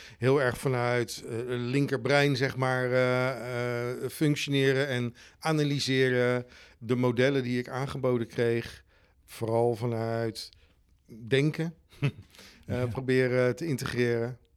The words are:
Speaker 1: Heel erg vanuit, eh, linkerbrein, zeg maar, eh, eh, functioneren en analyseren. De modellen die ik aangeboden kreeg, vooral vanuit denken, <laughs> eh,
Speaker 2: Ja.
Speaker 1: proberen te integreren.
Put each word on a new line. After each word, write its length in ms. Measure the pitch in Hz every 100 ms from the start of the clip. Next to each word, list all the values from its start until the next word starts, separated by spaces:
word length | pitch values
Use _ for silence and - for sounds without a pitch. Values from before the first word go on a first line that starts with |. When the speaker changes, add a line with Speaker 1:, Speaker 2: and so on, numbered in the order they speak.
| - -
Speaker 1:
Heel 220 | 123 143
erg 180 | 127 -
vanuit, 680 | 139 123 120 123 117 - 131
eh, 80 | 113 123
linkerbrein, 920 | 123 120 139 143 131 123 143 143 127
zeg 200 | 131 127
maar, 340 | 131 127 127
eh, 1000 | 127 127 127 127 127 120 123 120 120 120 123
eh, 60 | 127
functioneren 760 | - 151 143 143 139 135 131 143
en 260 | 123 120 - - _
analyseren. 1080 | 160 156 147 143 127 131 131 123 123 123 123 - - _
De 160 | 110 123
modellen 460 | 123 120 131 139
die 160 | 123 123
ik 100 | 123
aangeboden 580 | 127 135 139 127 123 117
kreeg, 580 | - 117 117 - - _ _ _ _
vooral 500 | _ - 110 117 120 110
vanuit 720 | 120 113 113 113 113 107 - - _ _ _ _ _
denken, 680 | 110 113 135 151 151 165 - _
<laughs> 120 | -
eh, 100 | 143 - - - - - -
Speaker 2:
Ja. 200 | 123 123
Speaker 1:
proberen 720 | 120 127 127 127 127 127 123
te 100 | 170
integreren. 720 | 127 135 120 120 117 120 127 _